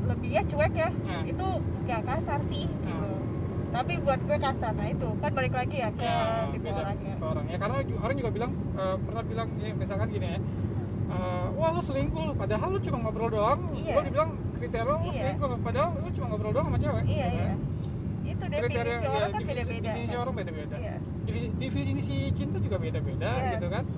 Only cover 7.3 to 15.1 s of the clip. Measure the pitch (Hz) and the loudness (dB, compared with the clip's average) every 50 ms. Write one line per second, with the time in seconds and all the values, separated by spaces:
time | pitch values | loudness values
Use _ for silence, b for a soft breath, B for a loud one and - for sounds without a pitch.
7.3 | 160 - - - 185 175 196 214 277 277 262 - - - 202 226 269 277 247 220 | 0 0 0 -2 -2 0 0 0 2 0 0 0 0 0 0 0 0 0 0 0
8.3 | 196 208 196 190 - - - - - 190 190 190 190 190 - 196 208 226 220 - | 0 0 0 -2 -2 -2 -2 -2 -2 0 0 0 0 0 -2 -2 -2 -2 -2 -2
9.3 | 226 226 226 226 - - - - - - - - 202 - 214 - - - - - | -2 -2 -2 -2 -2 -2 -2 -2 0 0 0 0 2 0 0 0 0 0 0 0
10.3 | - - B B B B B B B B B B B - - - - - - - | 0 0 B B B B B B B B B B B -2 -2 0 0 0 0 0
11.3 | 269 - - - - - 320 320 330 349 330 - 277 269 277 - - 311 214 202 | 0 0 0 0 0 2 2 2 2 2 0 0 0 2 2 2 0 0 0 0
12.3 | 185 180 196 196 214 214 - - 381 403 403 - 262 240 233 220 214 214 226 226 | 0 0 0 2 2 2 2 2 0 0 0 0 0 0 0 -2 0 0 0 0
13.3 | 208 214 208 220 277 - - - - - - 311 277 277 277 269 247 277 311 330 | 2 4 4 4 4 2 0 -4 -4 -4 -2 2 2 2 2 2 2 2 2 2
14.3 | - - - - - - - - - 226 226 254 294 320 339 359 | 0 -4 -4 -4 -4 -2 -4 -2 -2 0 2 2 2 2 0 0